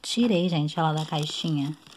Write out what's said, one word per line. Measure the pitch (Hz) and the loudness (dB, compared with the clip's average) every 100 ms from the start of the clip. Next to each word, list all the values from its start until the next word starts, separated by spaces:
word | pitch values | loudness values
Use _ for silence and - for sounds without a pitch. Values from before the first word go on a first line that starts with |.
Tirei, | - - 240 185 180 | -4 0 2 4 2
gente, | 165 151 160 | 0 0 0
ela | 160 | 0
da | 156 156 | 0 -2
caixinha. | 160 151 - 170 147 139 156 - | -4 -4 -4 -2 -2 -2 -6 -14